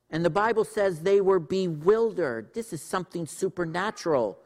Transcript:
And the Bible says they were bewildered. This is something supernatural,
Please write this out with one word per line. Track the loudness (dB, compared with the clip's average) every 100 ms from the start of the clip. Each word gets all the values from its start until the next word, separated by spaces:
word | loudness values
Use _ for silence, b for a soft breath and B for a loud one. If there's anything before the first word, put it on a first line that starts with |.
| -8
And | -2
the | 0
Bible | 2 0 0
says | 0 0 0 0
they | 2 4
were | 6 2
bewildered. | 2 -2 -2 0 4 4 2 0 -2 -2 -8
This | -10 -10
is | -10
something | -4 -4 -4 -8 -8
supernatural, | -4 -6 -4 -4 -4 -6 -4 0 0 0 -4